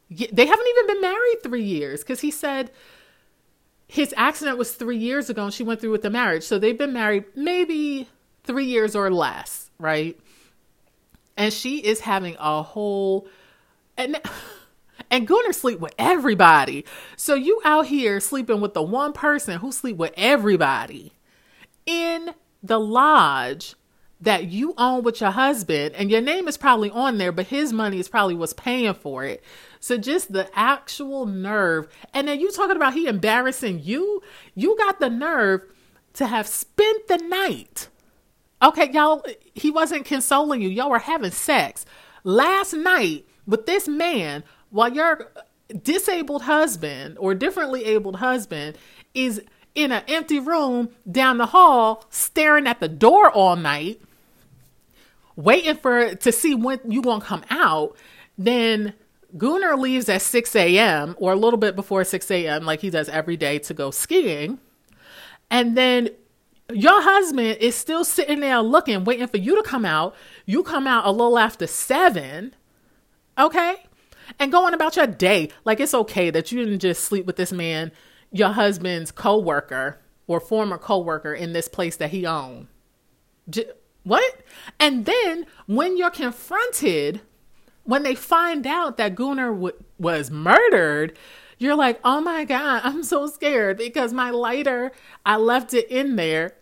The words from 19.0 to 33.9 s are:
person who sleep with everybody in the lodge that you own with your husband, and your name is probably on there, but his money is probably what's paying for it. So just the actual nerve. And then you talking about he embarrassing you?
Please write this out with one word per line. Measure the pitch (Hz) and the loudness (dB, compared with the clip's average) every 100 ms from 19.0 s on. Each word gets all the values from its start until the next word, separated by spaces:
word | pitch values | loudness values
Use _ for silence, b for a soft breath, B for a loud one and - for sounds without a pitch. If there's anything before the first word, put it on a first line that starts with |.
| 294 | -4
person | 285 294 294 220 170 | -2 -2 0 -2 -8
who | 254 | -8
sleep | - 254 180 | -8 -8 -4
with | 165 - | -6 0
everybody | 220 269 208 180 143 127 117 - - _ b b b b b _ - | 2 2 2 2 2 0 -6 -14 -20 _ b b b b b _ -6
in | 339 339 330 339 - _ _ | -4 -4 -6 -8 -16 _ _
the | 196 226 | -4 -2
lodge | 214 233 294 294 160 135 123 160 - - _ _ _ _ | 0 2 6 6 4 2 -4 -6 -12 -20 _ _ _ _
that | 196 190 170 | 0 0 0
you | 190 302 339 | -4 -6 0
own | 254 254 | 0 0
with | 233 226 | -2 0
your | 202 | -2
husband, | 202 269 254 180 151 147 | 2 0 0 -2 -2 -2
and | 160 202 | -4 0
your | 220 | 2
name | 254 359 339 | 0 -2 -4
is | 285 | -2
probably | 285 226 208 | 2 2 2
on | 220 269 220 | -2 -2 0
there, | 180 | -2
but | 175 185 | -4 -4
his | 277 302 | -4 -2
money | 220 214 190 | -2 -4 -4
is | 180 | -4
probably | 233 196 | 0 0
what's | 170 160 | 0 -6
paying | - 247 254 220 | -6 -4 -2 -2
for | 180 151 131 | -4 -8 -8
it. | 135 - B B B B | -8 -8 B B B B
So | - 240 | -6 -4
just | 226 339 - | -2 -4 -2
the | 190 190 - | -6 -4 -2
actual | 233 277 - - 277 277 226 | 0 0 -4 -12 -10 -8 -6
nerve. | 190 190 214 180 160 151 B B | -6 -4 0 0 0 -4 B B
And | 269 285 | -4 -4
then | 285 | -2
you | 381 | -2
talking | 392 392 370 | -2 0 2
about | 269 | 0
he | 269 330 | 0 -2
embarrassing | 202 214 233 262 254 226 170 | 0 0 2 0 -4 -6 -6
you? | 147 | -6